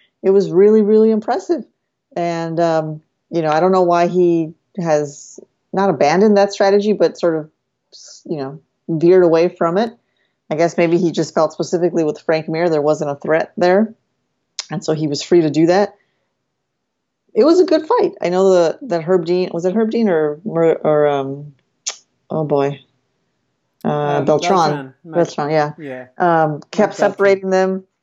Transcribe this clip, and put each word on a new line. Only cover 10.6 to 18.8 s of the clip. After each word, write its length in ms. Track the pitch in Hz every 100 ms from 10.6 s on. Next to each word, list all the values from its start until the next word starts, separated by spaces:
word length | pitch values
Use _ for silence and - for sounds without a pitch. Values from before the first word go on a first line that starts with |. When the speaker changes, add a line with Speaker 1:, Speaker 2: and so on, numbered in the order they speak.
| 170 170
Speaker 1:
maybe 220 | 170 170
he 140 | 170
just 220 | 151 156
felt 180 | - 156
specifically 520 | - 160 180 175 170
with 160 | 156 151
Frank 280 | - 160 156
Mir 200 | 160 175
there 140 | 156
wasn't 280 | 147 151 151
a 60 | 143
threat 360 | - 160 - -
there. 380 | 180 190 220 - _ _ _ _ _ - -
And 120 | 156
so 100 | -
he 120 | 156 151
was 160 | 143
free 200 | - 175
to 80 | 160
do 160 | 143 165
that. 300 | 185 202 - _ _ _ _ _ _ _ _ _ _ _ _ _
It 100 | -
was 160 | 269 349
a 40 |
good 220 | 320 311 311
fight. 260 | 480 392 -
I 100 | 170
know 220 | 180 190
the, 260 | 180 165 -